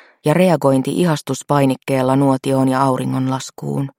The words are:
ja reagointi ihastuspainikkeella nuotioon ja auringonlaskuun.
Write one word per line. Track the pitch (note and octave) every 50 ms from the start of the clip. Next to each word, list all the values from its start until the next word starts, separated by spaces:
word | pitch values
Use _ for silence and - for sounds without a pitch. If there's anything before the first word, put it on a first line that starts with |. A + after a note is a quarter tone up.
| - _ _ _ -
ja | D3+ D3+
reagointi | F3 F3+ C#3+ C3 - - C#3 C3+ C3 C3 C#3+ - -
ihastuspainikkeella | F3 F3 D3+ C#3+ - - C3+ - - - C#3+ C#3+ C#3 C3+ B2+ - _ - C3+ C3 B2+ B2+ C3
nuotioon | C#3 C#3+ C3+ C3 B2+ - C3+ C3+ C3 C3 C3
ja | C3 C3
auringonlaskuun. | C#3 C3+ B2+ B2+ B2+ C3 C3 C3 C3 C3 C3 C3 - - - - D3+ C#3+ C#3+ C#3 C#3 C3+ -